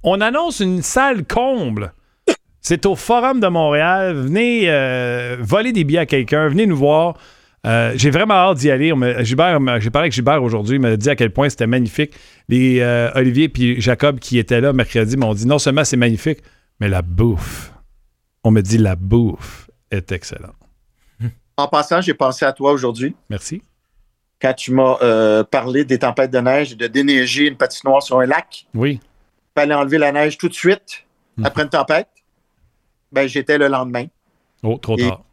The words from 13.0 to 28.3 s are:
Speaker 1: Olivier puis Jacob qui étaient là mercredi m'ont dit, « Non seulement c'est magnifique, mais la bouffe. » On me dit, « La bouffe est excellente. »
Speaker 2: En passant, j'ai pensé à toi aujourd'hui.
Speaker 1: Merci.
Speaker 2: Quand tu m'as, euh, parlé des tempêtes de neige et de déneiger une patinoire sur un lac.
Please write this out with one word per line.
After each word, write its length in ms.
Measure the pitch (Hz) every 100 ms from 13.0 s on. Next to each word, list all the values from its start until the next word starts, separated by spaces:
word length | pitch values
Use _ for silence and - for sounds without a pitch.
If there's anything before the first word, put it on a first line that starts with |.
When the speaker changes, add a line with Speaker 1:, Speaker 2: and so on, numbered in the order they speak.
| 117 135
Speaker 1:
Olivier 320 | 127 123 156
puis 320 | 123 123 123
Jacob 400 | 120 120 147 135
qui 180 | - 123
étaient 220 | 110 120
là 140 | 135
mercredi 420 | 131 113 120 110 135
m'ont 180 | 117
dit, « 120 | 107 117
Non 120 | 143
seulement 260 | 143 135 143
c'est 100 | 131
magnifique, 420 | 120 110 - 147 - _ _ _
mais 80 | 104
la 120 | 92
bouffe. » 720 | 87 87 117 90 - - - - - _ _ _ _ _ 113
On 60 |
me 100 | 110
dit, « 160 | 95 113
La 160 | 107 90
bouffe 720 | 95 120 117 - - - - _ _
est 200 | 101 87
excellente. » 440 | 92 - - 92 - _ _ _ _ _ _ 117 - _ -
Speaker 2:
En 100 | 143
passant, 320 | 151 143 170
j'ai 120 | 180
pensé 300 | 151 135 127
à 80 | 143
toi 200 | 135 139
aujourd'hui. 420 | 143 127 113 135 - _
Speaker 1:
Merci. 320 | 104 - 175 _ _ _ _ _ _ _ _
Speaker 2:
Quand 120 | 135
tu 180 | 127 -
m'as, 240 | 131 131 127
euh, 420 | 123 113 110 107 107
parlé 400 | 139 123 127 139
des 140 | 127
tempêtes 320 | 131 117 135
de 80 | 127
neige 340 | 123 135 143
et 20 | 113
de 120 | 117
déneiger 600 | 120 139 139 123 131 147
une 80 | 131
patinoire 480 | 127 - 135 135
sur 160 | 139 131
un 60 |
lac. 420 | 127